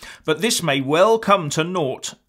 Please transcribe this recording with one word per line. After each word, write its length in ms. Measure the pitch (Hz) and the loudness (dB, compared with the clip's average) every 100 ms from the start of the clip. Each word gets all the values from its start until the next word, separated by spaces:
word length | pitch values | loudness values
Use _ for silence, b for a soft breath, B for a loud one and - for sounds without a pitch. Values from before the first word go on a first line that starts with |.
| B B | B B
but 160 | - 151 | -4 -2
this 220 | 220 - | 0 -2
may 180 | 165 139 | 0 -2
well 380 | 131 156 214 226 | 0 2 4 4
come 320 | 202 196 147 | 2 0 0
to 120 | 160 | -4
naught 520 | 165 185 135 117 - - | -4 -2 -4 -6 -10 -16